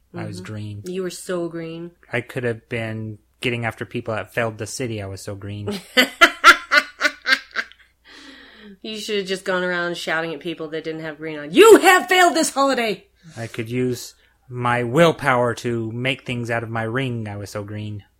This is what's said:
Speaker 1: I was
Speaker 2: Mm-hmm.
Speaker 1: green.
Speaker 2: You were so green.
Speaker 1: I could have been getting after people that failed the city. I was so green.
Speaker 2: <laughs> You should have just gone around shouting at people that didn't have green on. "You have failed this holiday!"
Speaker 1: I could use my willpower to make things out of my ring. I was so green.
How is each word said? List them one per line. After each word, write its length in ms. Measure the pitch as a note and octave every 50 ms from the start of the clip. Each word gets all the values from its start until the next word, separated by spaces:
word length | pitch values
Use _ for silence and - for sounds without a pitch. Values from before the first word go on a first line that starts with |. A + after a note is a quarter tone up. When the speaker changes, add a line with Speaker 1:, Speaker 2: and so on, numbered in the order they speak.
| _ _ -
Speaker 1:
I 100 | - A2
was 160 | G#2+ G2+ F2+
Speaker 2:
Mm-hmm. 100 | F#2 -
Speaker 1:
green. 300 | G#2+ G#2 G#2+ G#2+ G#2 G#2 G#2
Speaker 2:
You 160 | F3+ F3+ F#3+ F#3
were 60 | F3
so 380 | F3 - - - F#3 F3 E3+ E3
green. 440 | E3 E3 E3 D#3+ E3 E3 E3+ E3+ - _ _ -
Speaker 1:
I 80 | - A#2+
could 220 | - - - C3 B2
have 240 | A#2+ A#2 A2+ - -
been 500 | B2 A2+ A2+ A2 A2 A2 A2 A2 G#2+ - _ _ _ _
getting 240 | - B2+ A#2+ A#2 A#2
after 220 | A2+ - - B2
people 260 | - - A#2+ - A#2 A2
that 200 | G#2 G#2 - -
failed 240 | B2 A#2 A2+ G#2+ G#2+
the 80 | A2
city. 340 | - - - C3 A2+ A2 G#2
I 60 | G2
was 160 | F#2+ G2 -
so 120 | - A2 G2+
green. 460 | G2 G2+ G2+ G#2 G#2 G#2 G#3 G3+ F#3 - - -
Speaker 2:
<laughs> 140 | - C4 - - - E4+ - - - - - - - - - C#4+ D4 D4 - - - C#4 D4 C#4+ - - B3+ C4 - - - - - - - - _ _ _ _ _ _ - - B3+ C#4 C#4 - - - - - G#3+ G#3+ G#3 G3 -
You 160 | - A3 A3 G#3
should 200 | G#3 - G#3+ G3+
have 80 | F#3
just 180 | F#3 G3 F#3 -
gone 180 | G3 F#3 F3+
around 340 | F3+ F3+ F3+ F3 F3 F3 E3+ E3+
shouting 340 | - F3+ D#3+ D#3+ E3 E3
at 80 | D#3 D3
people 280 | - F3 D#3+ D#3 D#3+ D#3
that 160 | D#3+ D#3+ D#3
didn't 180 | D#3+ D#3+ D#3+
have 160 | D#3+ D#3+ D3 -
green 200 | D#3 D#3+ D#3 D3
on. 140 | D3 D3
"You 240 | F3 C#4+ G#4 A4+ G4+ -
have 300 | D4+ F#4+ F#4 F4+ F4+ -
failed 260 | F#4 F#4 F4+ E4+ C4
this 160 | D#4+ C#4+ -
holiday!" 560 | - C4+ C#4 C#4 C4 B3 A#3 G#3+ F#3+ - - _ _ _ - D#3+ D3+
Speaker 1:
I 100 | A#2 A2+
could 220 | A2 - B2 A2 A2
use 460 | B2 B2+ B2+ B2+ B2 A#2+ - - - _ _ _ _ _ _ -
my 360 | B2 B2 B2 A#2+ A#2+ B2 B2
willpower 680 | A#2 A#2+ D#3+ E3+ D#3+ C#3+ - - C#3+ B2+ B2 B2 A#2+ A2+
to 360 | - - A#2+ A#2 A2+ A2+ A2
make 320 | A2+ A#2+ B2 C3 C3+ C3 -
things 260 | - B2 A#2+ A#2 A#2
out 120 | A#2 A#2
of 80 | A#2 A2
my 140 | A2+ A2+ A2+
ring. 440 | A2+ A#2 C3 C3+ B2 A#2+ A2+ G#2+ G#2
I 80 | G2+
was 140 | G#2 G2+ -
so 120 | - G#2
green. 420 | G2+ G#2 G#2 G#2+ G#2+ G#2 G#2 G2+ - _ _